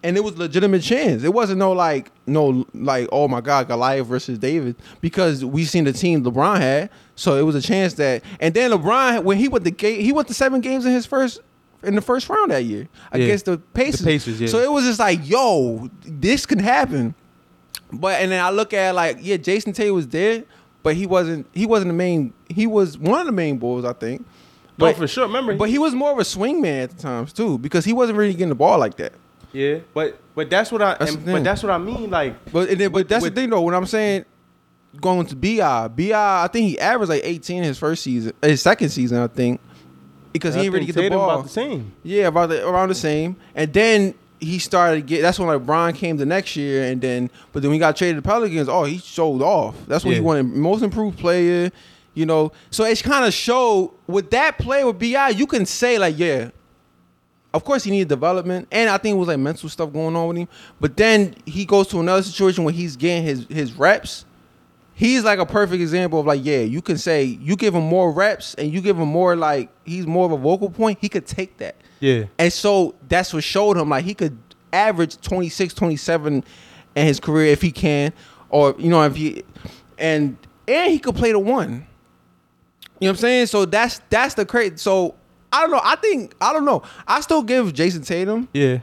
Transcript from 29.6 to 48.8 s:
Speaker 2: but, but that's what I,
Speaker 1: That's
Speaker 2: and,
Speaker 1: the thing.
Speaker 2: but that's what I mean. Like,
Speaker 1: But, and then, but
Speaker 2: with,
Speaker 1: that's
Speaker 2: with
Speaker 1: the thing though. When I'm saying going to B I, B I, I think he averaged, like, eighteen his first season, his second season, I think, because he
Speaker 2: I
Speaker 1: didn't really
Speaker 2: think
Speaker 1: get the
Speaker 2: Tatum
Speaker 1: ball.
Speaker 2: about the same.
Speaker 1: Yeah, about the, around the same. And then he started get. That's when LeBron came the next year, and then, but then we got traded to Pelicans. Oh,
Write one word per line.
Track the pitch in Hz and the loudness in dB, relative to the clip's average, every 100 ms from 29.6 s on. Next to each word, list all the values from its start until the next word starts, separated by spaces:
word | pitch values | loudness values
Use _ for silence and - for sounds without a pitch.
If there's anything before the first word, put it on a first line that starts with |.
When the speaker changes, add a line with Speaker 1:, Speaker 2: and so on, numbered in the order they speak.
| 139 156 165 | -2 -2 -6
Speaker 2:
but, | 151 156 - _ - | -4 -4 -6 _ -8
but | 151 | -2
that's | 185 220 | 0 0
what | 226 | 0
I, | 202 - | 0 0
Speaker 1:
That's | 147 | -2
Speaker 2:
and, | 156 | -4
Speaker 1:
the | 160 | -2
thing. | 185 | 0
Speaker 2:
but | 156 | 0
that's | 196 | -2
what | 208 | -2
I | 175 | -2
mean. | 185 233 220 | -2 -8 -4
Like, | 175 135 117 - | -2 -4 -6 -4
Speaker 1:
But, | 165 185 | -2 0
and | 185 | 0
then, | 196 | 0
but | 180 | 0
Speaker 2:
with, | 180 | 0
Speaker 1:
that's | 220 | 0
Speaker 2:
with | 262 | 0
Speaker 1:
the | 196 | -2
thing | 254 | 0
though. | 214 | 0
When | 170 | 2
I'm | 180 185 | 0 -2
saying | 220 214 196 - _ _ _ _ _ _ 143 | -2 0 -2 -6 _ _ _ _ _ _ -6
going | 175 180 170 | -2 0 -2
to | 131 | -2
B | 175 226 | -2 2
I, | 170 120 113 | 2 2 -2
B | 117 185 | -4 0
I, | 214 208 190 | 2 2 2
I | 180 | 0
think | 233 214 | 0 0
he | 151 | 0
averaged, | 180 240 190 | 0 0 0
like, | 151 | -2
eighteen | - 170 - 180 | -2 -8 -6 -4
his | 165 131 | -4 -2
first | 151 165 | -4 -4
season, | - 123 110 - | -2 -2 -4 0
his | 151 143 | 2 4
second | - 220 143 | 4 4 0
season, | - 123 120 | 0 0 0
I | 120 | -2
think, | - 120 123 - - - - - - - | 0 -2 -2 -8 -20 -20 -20 -20 -20 -8
because | 165 170 | -4 -2
he | 160 | 0
Speaker 2:
I | |
Speaker 1:
didn't | 196 | 0
really | 185 139 | 0 0
Speaker 2:
think | 165 | 0
Speaker 1:
get | |
the | 190 | 2
Speaker 2:
Tatum | 190 | 2
Speaker 1:
ball. | 190 | 2
Speaker 2:
about | 147 135 | 0 -4
the | |
same. | - 277 185 104 - | -6 -4 -6 -10 -14
Speaker 1:
Yeah, | - 202 185 | -4 0 2
about | 160 170 | 2 0
the, | 156 139 | 0 0
around | 180 190 | 0 0
the | 185 | -2
same. | 160 151 165 185 - - | -2 -2 -2 -8 -14 -6
And | 151 | -2
then | 190 226 220 196 - _ _ | 2 4 4 2 -4 _ _
he | 160 180 | -6 -6
started | - 185 175 160 139 | 0 2 4 2 0
get. | 160 | 0
That's | 165 180 | 2 0
when | 175 | 0
LeBron | 147 123 160 170 - | 0 0 0 0 -2
came | 175 151 | -4 -2
the | 139 | 0
next | 185 190 156 | -2 -2 -6
year, | 143 135 | -2 -2
and | 127 127 | -2 -2
then, | 131 123 123 - - | -2 -2 -4 -8 -12
but | 147 | -4
then | 143 | 0
we | 156 | 2
got | 170 151 | 2 2
traded | 180 156 | -2 -2
to | 160 | -2
Pelicans. | 226 220 160 131 | 0 0 -2 0
Oh, | 170 | 0